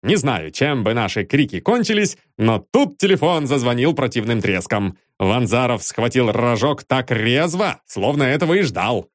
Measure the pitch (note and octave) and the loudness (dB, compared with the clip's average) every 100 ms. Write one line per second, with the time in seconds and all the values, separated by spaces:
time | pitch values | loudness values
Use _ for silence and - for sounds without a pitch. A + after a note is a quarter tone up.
0 | B2+ G3 C#3 G#2 D#2 - C#3 C#3 G#2+ A#2 | 0 0 0 -2 -6 -2 0 0 0 0
1 | G#2 - G2 C#3 C3+ F2+ - A#3+ A3 G#3+ | -2 -4 -2 0 0 -2 0 0 0 0
2 | G3+ - _ - - D#3 - C4 C#4 - | 0 -4 _ -2 0 0 0 2 2 0
3 | G3 F#3 D3 E3+ C#3+ C#3 A#2+ A#2+ C#3+ D#3 | 0 2 2 0 0 0 0 2 0 0
4 | B2+ A#2+ G#2+ A#2 G2 F#2 - G#2 G2+ F#2 | -2 -2 -2 -2 0 -4 -2 -2 -2 -6
5 | _ _ F#2+ A#2 A#2+ A#2 B2 A2+ - - | _ _ 0 2 2 0 0 -2 -4 -2
6 | A#2 B2+ A#2+ G#2 A#2+ A2+ C3 D3 - C3 | 0 2 2 2 0 2 0 -2 -2 -2
7 | B2 A#2 A2 B2+ E3+ F3 F#3 - _ - | 0 -2 0 2 0 0 -2 -4 _ -4
8 | G#2+ C#3+ C3+ C#3+ E3 F3+ E3+ F2+ G2 A#2 | -2 0 0 2 2 2 0 -2 -2 -2
9 | - | -6